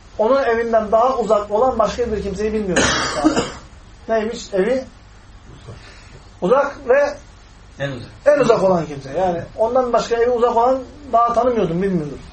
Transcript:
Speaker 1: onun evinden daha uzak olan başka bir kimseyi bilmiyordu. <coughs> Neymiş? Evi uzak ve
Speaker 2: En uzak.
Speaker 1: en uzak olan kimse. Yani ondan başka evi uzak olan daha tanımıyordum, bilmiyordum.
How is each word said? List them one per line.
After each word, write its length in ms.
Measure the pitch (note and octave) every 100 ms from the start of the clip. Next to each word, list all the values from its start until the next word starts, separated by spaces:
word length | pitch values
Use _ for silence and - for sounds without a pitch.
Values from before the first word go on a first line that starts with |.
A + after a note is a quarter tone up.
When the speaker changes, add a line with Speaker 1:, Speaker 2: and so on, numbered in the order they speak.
| - -
Speaker 1:
onun 260 | A3 C4+
evinden 480 | A#3+ A#3 A#3 A3+ G#3
daha 260 | G#3+ B3+ B3+
uzak 340 | G3+ G#3 G#3
olan 280 | G#3 C4 A3+
başka 320 | G#3 - A#3
bir 120 | G#3
kimseyi 300 | F#3+ F3+ G#3+
bilmiyordu. 280 | G#3+ G3 E3 - - - -
<coughs> 880 | D4+ - - - - - - - -
Neymiş? 440 | A3 A3 A#3+ -
Evi 300 | G3 G#3 C4 C4 - - - - - - C#3 - - - - - - - -
uzak 480 | F#3 C4 C4+ - A#3
ve 280 | C4+ C#4+ - - - - - - -
Speaker 2:
En 120 | C#3
uzak. 180 | B2 G#2+ - C4+
Speaker 1:
en 140 | D4
uzak 240 | A#3+ G#3
olan 220 | F#3+ F3 D3+
kimse. 280 | C3+ C3 D3+
Yani 220 | F#3 E3+ - -
ondan 360 | A3+ B3+ B3
başka 220 | A3+ - A#3
evi 160 | A#3+
uzak 240 | A#3 A#3+ A3+
olan 240 | A#3+ C4 - - -
daha 200 | A3 F3+
tanımıyordum, 480 | G3+ B3+ A#3 F#3 E3+
bilmiyordum. 380 | G3 F3+ D3 B2+ -